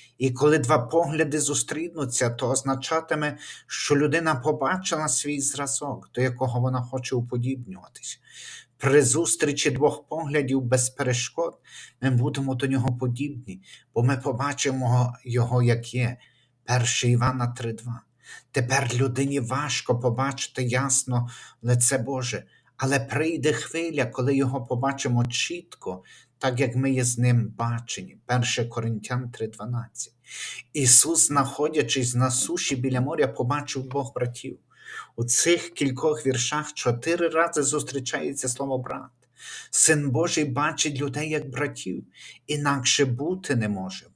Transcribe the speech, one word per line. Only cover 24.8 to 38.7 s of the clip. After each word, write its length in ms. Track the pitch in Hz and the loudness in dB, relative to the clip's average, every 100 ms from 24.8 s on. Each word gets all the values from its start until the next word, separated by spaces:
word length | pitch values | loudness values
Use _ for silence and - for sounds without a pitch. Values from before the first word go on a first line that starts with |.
| 135 135 135 120 120 | 0 -2 0 2 2
чітко, 760 | - - 175 - - 95 92 - - _ - | 0 -4 -6 -12 -12 -10 -10 -12 -20 _ -4
так 220 | 135 123 | -2 0
як 160 | 131 123 | 0 2
ми 140 | 135 | 0
є 140 | 131 | 2
з 140 | 123 117 | 0 2
ним 360 | 123 120 104 - | 4 4 2 -2
бачені. 600 | 117 117 - - 92 - - | -4 -4 -6 -10 -12 -12 -2
Перше 380 | 123 120 - | 0 0 0
Коринтян 640 | 120 - 117 110 - 127 123 | -2 -2 -4 -4 -4 -6 -6
три 160 | - 110 | -6 -8
дванадцять. 680 | - 110 120 104 - - _ - - - - - | -8 -6 -6 -6 -12 -14 _ -18 -12 -12 -12 -10
Ісус, 540 | 151 127 - 156 165 - | 0 6 6 6 4 4
знаходячись 880 | 143 135 - 156 160 120 139 120 | 4 2 0 0 2 0 0 0
на 160 | 123 127 | 2 2
суші 460 | 127 - 175 - 131 | 2 -2 -2 -2 0
біля 240 | 131 127 | 0 0
моря, 280 | 135 156 131 | 0 2 0
побачив 600 | - 120 143 147 135 131 | 0 -2 -2 -2 -6 -4
двох 260 | 139 123 | -4 -4
братів. 440 | - 123 120 131 - _ _ - - - - | -4 -4 -4 -12 -14 _ _ -16 -16 -12 -6
У 80 | |
цих 460 | 120 - 170 170 - | 0 2 4 2 0
кількох 560 | - 139 127 160 147 131 | -2 -2 2 0 0 0
віршах 460 | 123 - 151 147 | 0 0 -2 -4
чотири 560 | - 127 120 160 175 165 | -4 0 0 0 0 2
рази 340 | 165 170 156 | 2 2 2
зустрічається 840 | 135 151 - 139 123 - 151 135 131 | 0 0 -2 -6 -4 -4 -4 -4 -4
слово 300 | 123 139 | -4 -2